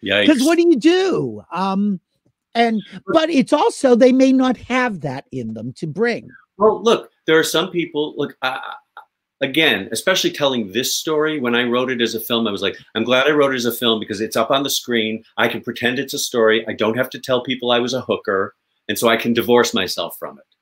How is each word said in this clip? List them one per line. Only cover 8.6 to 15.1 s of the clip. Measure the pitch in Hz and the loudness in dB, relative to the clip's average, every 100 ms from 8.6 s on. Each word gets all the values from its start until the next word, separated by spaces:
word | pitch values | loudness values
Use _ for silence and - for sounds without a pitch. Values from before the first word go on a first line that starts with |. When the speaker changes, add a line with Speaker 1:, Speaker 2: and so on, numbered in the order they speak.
| - - _ - - _ _ _ | -12 -16 _ -20 -20 _ _ _
Speaker 1:
again, | 139 135 160 107 98 | -4 2 2 2 -2
especially | - - 190 175 | -4 -2 0 -2
telling | - 143 127 104 | 0 -2 -2 -4
this | 104 135 | -4 -4
story, | - - 156 156 156 | -4 -2 -2 -2 -2
when | 120 | 0
I | 120 | 0
wrote | 123 120 127 | 0 0 -2
it | 127 | -2
as | 113 | -2
a | 110 | -2
film, | - 117 113 | -4 -2 -2
I | |
was | 98 | -2
like, | 95 - - | -4 -6 -10
"I'm | - | -6
glad | 117 127 139 | 0 2 2
I | |
wrote | 151 139 | 2 2
it | 131 | 0
as | 120 | -4
a | |
film | 113 120 110 | -2 0 0
because | 110 101 | -2 -6
it's | 110 - | -4 -2
up | 113 | 0
on | 139 | 0
the | 143 | 0
screen. | - - 117 110 | -4 -2 -2 -2